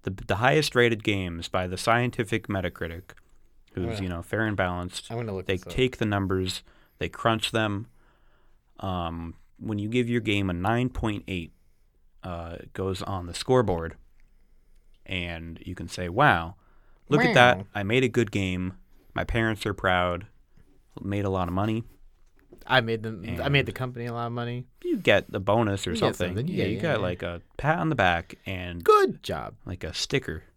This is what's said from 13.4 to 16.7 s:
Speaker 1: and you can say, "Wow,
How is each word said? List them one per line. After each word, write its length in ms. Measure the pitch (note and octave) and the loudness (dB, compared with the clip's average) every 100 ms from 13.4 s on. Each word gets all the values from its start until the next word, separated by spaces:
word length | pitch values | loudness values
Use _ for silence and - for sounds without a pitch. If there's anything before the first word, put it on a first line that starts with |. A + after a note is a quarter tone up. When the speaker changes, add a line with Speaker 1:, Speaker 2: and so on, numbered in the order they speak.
| - B2+ G#2 E2+ E2 - - _ - _ _ - _ - _ - - | 2 4 4 0 -4 -10 -20 _ -20 _ _ -20 _ -20 _ -20 -8
Speaker 1:
and 520 | F#2+ F2 E2 E2 E2 | -6 -4 -8 -10 -12
you 100 | - | -12
can 140 | F2+ E2 | -10 -10
say, 200 | - F2+ | -8 -4
"Wow, 460 | F#2 D3 F2+ E2 - _ | 2 4 4 0 -10 _